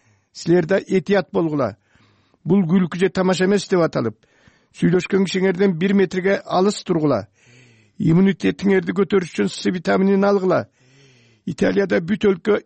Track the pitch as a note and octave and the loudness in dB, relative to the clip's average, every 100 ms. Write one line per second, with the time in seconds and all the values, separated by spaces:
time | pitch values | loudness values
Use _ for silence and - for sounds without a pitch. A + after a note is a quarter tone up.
0 | _ _ _ - - F3+ D#3+ F#3+ - F#3+ | _ _ _ -8 0 2 2 -2 0 -2
1 | - G3 - G3 E3 D3 A#2 G2 _ _ | 0 -2 -2 -2 -2 -2 -4 -6 _ _
2 | _ _ _ _ D#3 G3 E3 F#3+ F3+ F3 | _ _ _ _ 0 0 2 2 0 0
3 | F#3 F#3+ F#3 F3+ F#3 G3+ - F#3 D#3 D3 | -2 0 0 0 2 0 0 0 0 -2
4 | A2+ - _ _ _ _ _ - E3+ F3+ | -6 -8 _ _ _ _ _ -2 0 0
5 | - F#3+ F#3+ F#3+ F#3+ F3+ G3 D#3+ G3 G3+ | 0 -2 -2 0 0 2 0 0 0 2
6 | F#3 F#3 F#3 F#3+ - F3 G3 - - E3 | 0 -2 -2 -2 -2 0 0 -2 -4 -2
7 | D3+ B2 A2+ _ _ _ _ _ _ - | 0 0 -4 _ _ _ _ _ _ -4
8 | D#3+ E3 G3 - F#3+ - G3 F#3+ F3 F#3+ | 2 4 4 2 -4 -2 0 0 0 -2
9 | G3 G3 E3+ - G3 - G3+ F#3 F#3+ G3 | 0 0 -2 -4 -4 -4 -4 -4 0 2
10 | F#3+ G3 G3 G3+ F#3 C#3+ A2 _ _ _ | 2 2 2 2 0 -2 -4 _ _ _
11 | _ _ _ _ - - F#3 F#3+ F#3+ G3+ | _ _ _ _ -12 -4 0 0 0 0
12 | E3 G#3+ G#3 F#3+ G#3+ G#3 | -2 0 0 0 0 -2